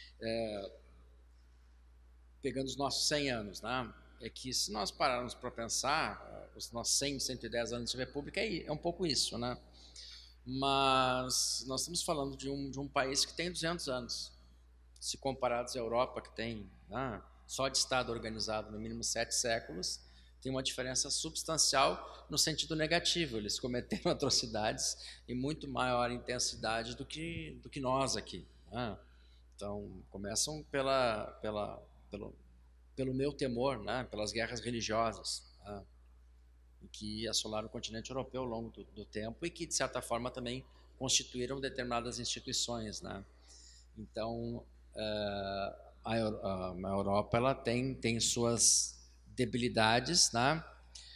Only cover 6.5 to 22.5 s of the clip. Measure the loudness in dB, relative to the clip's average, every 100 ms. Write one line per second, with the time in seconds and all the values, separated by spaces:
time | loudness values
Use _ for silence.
6.5 | -12 -8 -2 2 4 2 0 -4 -4 -4
7.5 | -2 0 -2 -4 -4 -4 -6 -4 -2 0
8.5 | -2 -2 -2 -2 0 2 2 2 0 -2
9.5 | -4 -10 -20 -20 -16 -16 -16 -18 -16 -6
10.5 | 0 4 6 8 8 6 4 2 2 2
11.5 | 0 -2 -2 -2 -2 0 0 0 -4 -4
12.5 | -4 -4 -6 -2 2 2 2 0 -2 -4
13.5 | -2 -2 0 -2 -2 -2 -8 -8 -14 -20
14.5 | -20 -20 -20 -20 -10 -6 -2 -2 0 2
15.5 | 2 -2 -4 0 2 2 0 -8 -6 -4
16.5 | -4 -8 -16 -8 -4 -2 -4 -10 -20 -8
17.5 | -2 2 2 4 2 2 -2 -4 -4 -2
18.5 | -2 -4 -6 -6 -4 -2 0 0 2 2
19.5 | 0 -2 -6 -4 -6 -10 -20 -20 -10 -4
20.5 | -2 0 -2 0 0 0 0 -2 -4 0
21.5 | 4 6 6 6 4 -6 -14 -4 2 2